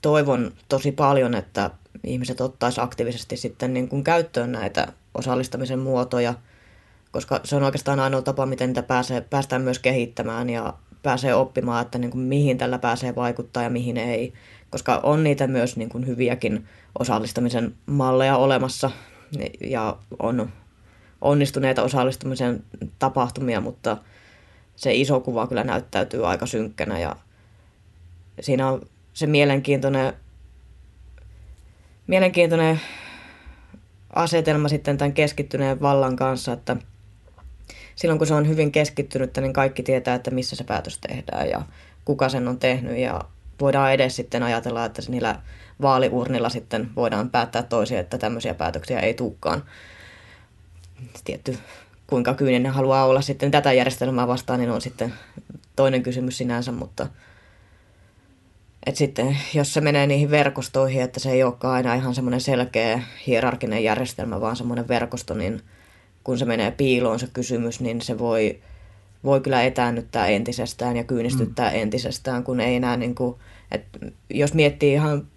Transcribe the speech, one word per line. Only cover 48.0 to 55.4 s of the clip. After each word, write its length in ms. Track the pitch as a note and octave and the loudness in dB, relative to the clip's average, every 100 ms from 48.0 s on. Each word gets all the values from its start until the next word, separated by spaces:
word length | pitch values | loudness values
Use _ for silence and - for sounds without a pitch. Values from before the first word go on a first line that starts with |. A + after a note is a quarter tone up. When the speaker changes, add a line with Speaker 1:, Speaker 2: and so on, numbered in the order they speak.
| E2+ B2 | -4 -4
Speaker 1:
tämmöisiä 360 | G#2+ A#2 A#2 | -4 -4 -6
päätöksiä 460 | D#2+ D#2+ D#2+ - B2 | -4 -4 -4 -4 -2
ei 140 | E3 | 0
tulekaan. 500 | - A#2 - - E2+ - - - - - - - - - _ - - - - B2 - | -2 -6 -4 -4 -4 -6 -20 -20 -20 -20 -20 -20 -20 -20 _ -20 -20 -20 -20 -20 -12
Tietty, 340 | - - - B2+ - - - - - | -10 -8 -8 -10 -12 -20 -20 -20 -4
kuinka 260 | B2+ B2 | 0 0
kyyninen 380 | C3+ C#3 B2+ C3 | 0 2 2 2
haluaa 340 | C3+ C3 C3+ | 2 4 6
olla 160 | C3 C3 | 6 4
sitten 300 | C#3 C3+ C#3 | 2 0 4
tätä 220 | C#3+ C#3 | 4 6
järjestelmää 540 | B2+ B2+ C3 B2 B2+ A#2+ | 4 4 0 -2 0 0
vastaan, 320 | B2+ - B2 | 0 -2 -2
niin 120 | A#2+ | 0
on 100 | A#2 | -2
sitten 320 | B2+ - A#2 A2 - - | -6 -6 -6 -6 -18 -20